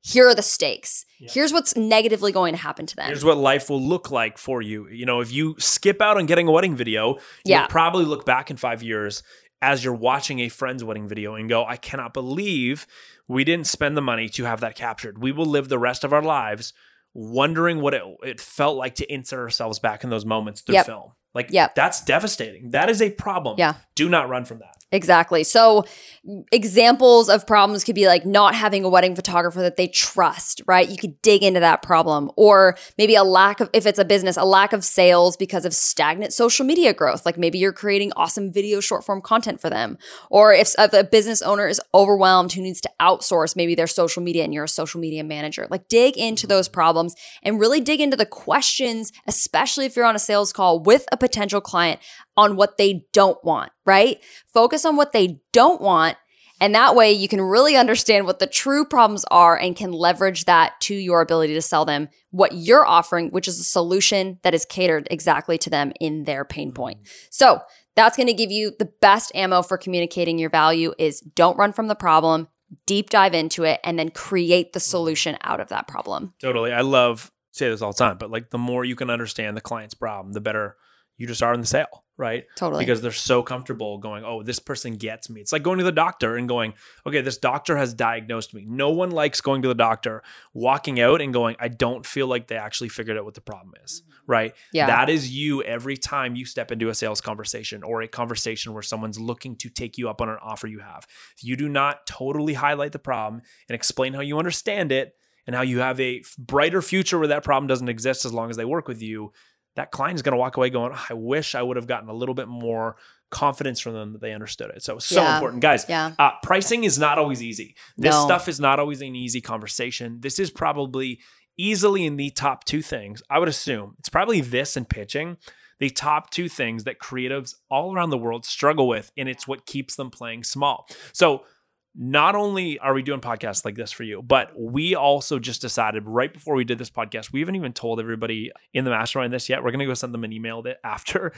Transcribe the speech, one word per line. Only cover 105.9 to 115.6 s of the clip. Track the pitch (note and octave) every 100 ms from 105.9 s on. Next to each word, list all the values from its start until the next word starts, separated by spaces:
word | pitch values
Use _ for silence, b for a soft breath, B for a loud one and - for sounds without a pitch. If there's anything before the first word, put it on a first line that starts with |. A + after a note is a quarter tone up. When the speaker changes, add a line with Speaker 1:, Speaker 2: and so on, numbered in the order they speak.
| B2+
Speaker 2:
a | B2+ B2+
f-, | - -
brighter | A#2+ C#3 D#3 F3+
future | E3+ F#3+ F#3 F3
where | D3+
that | D3
problem | D3 C#3 C#3
doesn't | C3 B2
exist | A2+ B2 C3
as | B2+
long | A2+ A2+
as | A2+
they |
work | A#2 E3 -
with | A2+
you, | A2 A2 G#2+ _ _ _ _ -
that | -
client | - C#3 F3
is |
gonna | C#3 B2+
walk | B2+ C3
away | B2+
going, | B2+ A#2+ C3 -
"I |
wish | A#2 A2+ C#3+ D3+ C3
I |
would | B2 B2
have | A#2
gotten | A#2+ A2
a |
little | A2 B2+ B2+
bit | A#2
more | A#2+ A#2 A2+ A2+ - b b _
confidence | - C#3+ C3+ C#3 A#2+
from | -
them | A2+ G#2+
that | G#2+
they | A2+
understood | G#2+ G#2+ - G#2+ -
it." |
So, | - B2
so | - -
Speaker 1:
Yeah. | D#3+ D#3
Speaker 2:
important. | C3+ A#2+